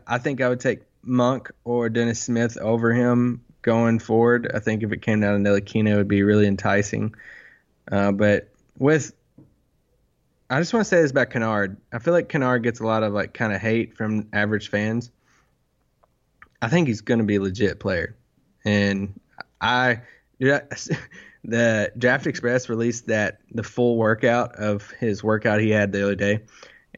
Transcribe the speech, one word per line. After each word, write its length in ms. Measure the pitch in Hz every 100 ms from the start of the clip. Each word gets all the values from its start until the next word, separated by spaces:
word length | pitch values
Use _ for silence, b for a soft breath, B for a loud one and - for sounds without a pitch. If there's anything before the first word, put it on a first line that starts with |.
| -
I 120 | 123
think 220 | 147 131
I 80 | 127
would 120 | 123
take 220 | 131 107 _ _
Monk 480 | - 123 123 131 - -
or 240 | 120 120 117
Dennis 320 | 113 117 113
Smith 360 | - 117 117 117
over 340 | 107 117 117
him 480 | 120 123 120 123 123 _ _
going 360 | - 113 117 113
forward. 520 | - 113 120 120 120
I 60 | -
think 220 | 110 107
if 80 | 107
it 100 | 104
came 180 | - 107
down 220 | 101 101
to 80 | 101
Ntilikina, 380 | 101 101 113 107
it 40 | 104
would 100 | 101
be 140 | 101
really 240 | 101 104 101
enticing. 680 | 98 104 101 101 107 107 - B B B B B _ -
Uh, 220 | 101 101
but 360 | 98 104 101 - _ _ -
with, 340 | 135 156 - - _ _ - _ _ _ _ _ _ _ _ _ -
I 120 | 131
just 120 | 170
wanna 120 | 233
say 180 | 208 175
this 80 | 151
about 200 | 131 123
Kennard. 460 | 123 113 104 98 98 -
I 60 | 120
feel 160 | 170
like 140 | 170 170
Kennard 340 | 151 127 123
gets 160 | 117 117
a 60 | 113
lot 160 | 110
of, 100 | 107
like, 200 | 101 -
kinda 240 | - 113 98
hate 380 | 110 113 - -
from 320 | 110 107 104
average 380 | 104 104 107 -
fans. 400 | 104 107 117 117 _ _ _ _ _ _ _ _ _ _ _ _ _ - -
I 60 | 117
think 180 | 170 151
he's 120 | 107
gonna 240 | - 117
be 120 | 104 101
a 60 |
legit 380 | 98 95 101 -
player. 340 | 101 90 - - _ _ _ _
And 540 | 107 104 101 98 98 98 _ - - -
I, 420 | 110 123 127 117 120 B
<laughs> 180 | B - 131 143 - - - 165 B B B B
the 480 | - 117 117 110 104 -
Draft 300 | 123 135 147
Express 420 | - 123 127 127
released 380 | 113 117 120 -
that, 320 | 110 101 - _
the 100 | 113
full 340 | 104 - 120 117
workout 600 | 110 113 123 120 113 -
of 340 | 107 104 -
his 300 | - 117 101
workout 380 | 110 107 113 107
he 100 | 107
had 220 | 107 101
the 100 | 98
other 120 | 101
day. 260 | 98 101 107 - B B B B